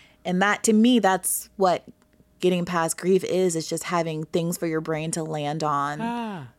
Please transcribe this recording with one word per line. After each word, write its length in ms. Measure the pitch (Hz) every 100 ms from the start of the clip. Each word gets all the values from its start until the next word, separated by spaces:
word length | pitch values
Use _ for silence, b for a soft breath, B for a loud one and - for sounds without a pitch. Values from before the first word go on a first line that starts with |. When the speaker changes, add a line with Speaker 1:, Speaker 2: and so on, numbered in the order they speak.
| B B
Speaker 1:
And 160 | - 180
that, 240 | 196 208
to 80 | -
me, 260 | 220 233 247
that's 520 | 196 190 - - - -
what 280 | 185 165 - - _ _ _ _
getting 240 | 180 180
past 320 | 175 175 165 -
grief 260 | 175 190
is, 300 | - 180 185
is 140 | 165 156
just 160 | 165
having 400 | - 175 165 156 156
things 300 | 175 170 170
for 100 | 170
your 140 | 160
brain 300 | 160 160 160
to 100 | 165
land 380 | 156 156 143 156
on 380 | 156 143 143 147
Speaker 2:
Ah. 480 | 226 240 226 185 127